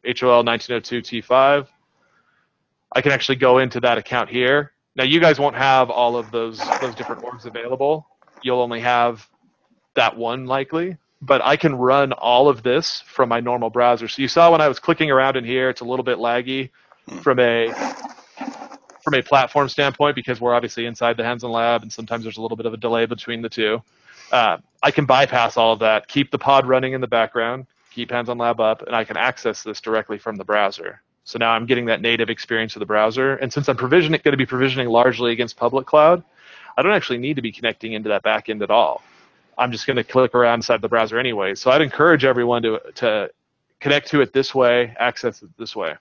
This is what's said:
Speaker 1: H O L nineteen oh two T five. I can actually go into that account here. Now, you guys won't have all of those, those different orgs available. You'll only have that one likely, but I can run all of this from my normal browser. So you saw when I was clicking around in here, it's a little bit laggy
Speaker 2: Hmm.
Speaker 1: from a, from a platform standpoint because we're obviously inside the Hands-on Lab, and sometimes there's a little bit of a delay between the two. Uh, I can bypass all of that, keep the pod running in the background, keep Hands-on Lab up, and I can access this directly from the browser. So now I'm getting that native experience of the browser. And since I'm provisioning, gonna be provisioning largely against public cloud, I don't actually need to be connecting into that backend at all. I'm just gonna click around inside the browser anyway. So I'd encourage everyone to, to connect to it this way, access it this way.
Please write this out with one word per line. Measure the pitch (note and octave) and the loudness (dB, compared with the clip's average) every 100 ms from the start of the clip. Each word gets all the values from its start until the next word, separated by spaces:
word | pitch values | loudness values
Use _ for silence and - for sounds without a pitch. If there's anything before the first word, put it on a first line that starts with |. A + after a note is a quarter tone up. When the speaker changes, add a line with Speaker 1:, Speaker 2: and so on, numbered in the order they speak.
Speaker 1:
H | A#2 B2 | -6 -2
O | B2+ | 4
L | A#2+ | 4
nineteen | A#2 A#2 - A#2+ | 4 -2 -4 -8
oh | |
two | - B2 | -6 -8
T | A#2 A#2 | -8 -12
five. | - B2+ C3+ C#3+ C3+ _ _ _ _ _ _ _ _ _ _ _ _ | 0 2 4 2 -2 _ _ _ _ _ _ _ _ _ _ _ _
I | C3 | -2
can | C#3+ | 0
actually | C3+ - C3 | 0 -2 2
go | C3 B2+ | 4 4
into | B2+ A#2+ | 2 -2
that | A#2+ A2+ | 0 0
account | - B2 - | -2 -4 -4
here. | A#2+ B2+ C#3+ C#3+ _ _ | -2 0 0 -2 _ _
Now, | - | -4
you | C3 D#3+ | 0 4
guys | E3 C#3 | 4 4
won't | C#3+ A#2+ | 0 0
have | C#3 C3 B2 | 2 4 2
all | A#2+ A#2+ A#2+ | 0 0 -2
of | G#2+ | -6
those, | A#2 A2+ A2 - - | -6 -6 -8 -4 -4
those | C3 | -4
different | A#2 - A#2 | -8 -12 -12
orgs | A#2+ B2 A#2+ | -12 -14 -14
available. | A2+ A#2+ B2+ C#3 D#3 - _ _ _ | -12 -8 -2 -2 -2 -6 _ _ _
You'll | B2+ B2 | -4 -2
only | A#2+ A#2 | -2 -2
have | A#2+ A#2+ A#2+ A2 - _ _ _ _ _ _ | 0 2 0 -2 -18 _ _ _ _ _ _
that | - A2+ A2+ | 0 0 0
one | A#2 B2+ B2+ | -6 -6 -4
likely, | C3+ C3+ D#3+ F3+ F3 _ _ | -4 -2 -4 -6 -10 _ _
but | C3+ C3+ | 0 2
I | C3 D3+ | 4 2
can | D#3 | 0
run | C3 B2+ C#3 C3+ | 2 2 4 2
all | - A#2 B2 C#3+ | -2 2 4 4
of | A#2+ | 2
this | B2+ C3+ E3 - - | 0 0 -2 -10 -10
from | - B2 | -2 0
my | A#2 | 0
normal | A#2+ B2 A2+ | -2 -4 -2
browser. | B2 B2 A#2 A#2 | 2 2 2 -4
So | - | -6
you | C3+ | 0
saw | - E3+ | 6 6
when | E3 | 6
I | D3+ | 4
was | B2+ | 0
clicking | - E3 D#3 | -2 0 2
around | C3 C3+ C3 | 2 2 0
in | |
here, | A#2 B2+ C3 | -2 -2 -2
it's | B2 | -4
a | |
little | A#2+ B2+ | -6 -4
bit | B2+ G#2 | -2 -2
laggy | A#2 A#2+ B2+ C3+ C3 _ _ _ - | -2 -2 -4 -8 -8 _ _ _ -20
Speaker 2:
Hmm. | - | -4
Speaker 1:
from | C#3+ B2+ | 0 4
a, | A#2+ A#2 A2+ - - - - - _ - - - - - _ - | 4 4 0 -4 -10 -10 -18 -20 _ -14 -14 -12 -20 -20 _ -10
from | - | -2
a | C3+ | -2
platform | - C#3 B2 D3 C3+ | 2 2 2 0 0
standpoint | - C#3 C3 D3 C3+ | 0 -2 0 0 0
because | A#2+ A#2 | -6 -4
we're | A#2+ | 0
obviously | A#2+ A#2 - A#2 | 0 -2 -8 -8
inside | A#2 A#2+ A#2 | -2 -2 -2
the | |
Hands-on | A#2 A#2+ A#2+ | -4 -6 -4
Lab, | A#2 A#2 A#2 | -2 0 0
and | A2 | -4
sometimes | - A2+ A#2 | -16 -8 -8
there's | A2 G#2+ | -8 -10
a | |
little | A2+ A2+ | -8 -6
bit | A#2 | -8
of | |
a | A2+ | -6
delay | A#2 A#2 | -2 -2
between | A2+ A#2 - A#2 | -2 -4 -10 -10
the | A#2 | -8
two. | - G#2+ A2+ _ _ _ - - | -4 -2 -2 _ _ _ -20 -2
Uh, | B2 A2+ E2 _ _ | 2 2 0 _ _
I | C#3 | 0
can | C#3+ | 0
bypass | C#3 C3 C#3 B2 A2+ A#2+ | 2 2 4 2 0 2
all | A2+ | 2
of | A2 | 2
that, | A2 G#2+ - | 2 0 -2
keep | C#3+ C3+ | -4 -2
the | D3+ | -2
pod | - C3+ B2+ | 2 2 4
running | C3 C3 | 0 0
in | C3 | -4
the | B2 | -2
background, | A#2 A2 A#2+ A2+ C3 C3 _ _ | 0 0 -2 -4 -6 -12 _ _
keep | - A#2 | -12 -6
Hands-on | A#2+ A#2 A#2+ | -6 -6 -4
Lab | A#2+ A2+ | -2 0
up, | A2 A2 - | 0 0 -4
and | A#2 | -4
I | |
can | A2 G2+ | -4 -2
access | B2 A#2+ A#2 G#2 | -2 -2 -6 -6
this | A2 G#2 | -12 -12
directly | A2+ A2+ G#2 G#2 | -4 -4 -4 -10
from | A#2 G#2 | -10 -10
the | |
browser. | F#2+ G#2 G2+ G2 F#2 G2+ _ _ | -2 0 0 -4 -14 -16 _ _
So | - A#2 | -14 -2
now | A#2 | 0
I'm | A2+ A#2 | 0 0
getting | B2 A#2 | -2 0
that | A2 | -2
native | A2+ A#2 A2+ | 0 0 -2
experience | A2 - A2+ A2 G#2+ | -4 -6 -4 -4 -8
of | |
the | G#2 | -2
browser. | G#2+ A2 A2+ C3+ C3+ | 2 2 2 -2 -2
And | C3 | -4
since | D3+ C#3+ | -4 -2
I'm | A#2+ | -2
provisioning, | B2 E3+ D#3 D#3 | 2 2 2 0
gonna | D3+ C3+ | 2 0
be | B2 | -2
provisioning | B2+ C3 C3 A#2+ | 0 0 0 2
largely | A#2 B2+ A#2 A#2+ | 4 4 2 -2
against | A#2 A#2 - | -2 -4 -2
public | A#2+ C3 C3 | -2 -2 2
cloud, | D3+ D3+ F3 - _ - - - - | 6 6 4 -2 _ -20 -20 -6 -2
I | |
don't | D#3+ | 2
actually | G#3 - B2 | 0 -2 -6
need | C3 C#3+ | -4 -4
to | |
be | A#2 | -6
connecting | - A#2 A2 A2+ | -4 -6 -4 -8
into | G#2+ G#2+ | -6 -2
that | G2+ | 0
backend | G#2+ G#2+ - G#2+ | 0 -2 -2 -6
at | G2+ | 2
all. | A2 F2 - _ _ _ _ _ - | 4 2 -2 _ _ _ _ _ -4
I'm | B2 | -4
just | A2+ - | -4 -4
gonna | B2 | -4
click | A2 C3 B2+ | 0 2 2
around | B2 A#2+ A#2 | 4 2 2
inside | A2+ A2+ | 0 -2
the | G#2 | 0
browser | A#2 A2 A2+ | 0 0 -2
anyway. | B2+ G#2+ G2 | -4 -2 -4
So | G2 C3 | -2 2
I'd | C#3 | 2
encourage | D3 - D#3+ D3+ | 2 2 4 6
everyone | C3+ B2 A#2+ A#2+ | 4 2 0 0
to, | A#2 A2 - - | 0 -4 -8 -4
to | A#2+ G#2+ F#2+ _ _ _ _ _ | -2 -2 -4 _ _ _ _ _
connect | C#3+ C#3+ C#3+ | -2 -2 2
to | D3 | 2
it | C3 | 2
this | C3+ C3+ | 2 0
way, | C3+ B2 A#2+ A#2+ A2+ | 2 4 4 0 -2
access | A#2+ - A#2+ - | -4 -2 -8 -8
it | G2 _ | -20 _
this | A2 A2 | -12 -8
way. | E2+ D2 | -8 -8